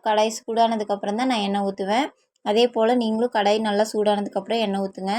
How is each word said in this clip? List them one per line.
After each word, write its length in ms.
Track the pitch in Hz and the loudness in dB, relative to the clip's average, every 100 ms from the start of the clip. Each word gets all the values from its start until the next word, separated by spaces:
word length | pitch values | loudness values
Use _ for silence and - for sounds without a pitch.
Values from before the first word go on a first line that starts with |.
கடாய் 300 | 220 214 220 | 0 2 0
சூடானதுக்கப்புறம் 840 | 220 - 226 226 226 214 202 202 214 | -2 -4 2 2 2 -2 -4 -4 -2
தான் 120 | 262 | -2
நான் 140 | 226 | -2
எண்ணெய் 200 | 202 202 | -2 -2
ஊற்றுவேன். 440 | 196 196 196 226 302 - _ _ | -2 -4 -2 0 -2 -6 _ _
அதே 200 | 208 214 240 | 0 2 2
போல் 260 | 233 220 247 | 4 2 2
நீங்களும் 360 | 220 220 240 | 0 0 0
கடாய் 260 | 220 202 214 | 0 2 2
நல்லா 240 | 220 202 220 | 2 0 0
சூடானதுக்கப்புறம் 760 | 214 208 208 202 196 190 226 | 0 0 0 -2 -6 -4 -2
எண்ணெய் 200 | 208 196 | -2 -2
ஊற்றுங்க. 320 | 196 190 190 | -4 -6 -4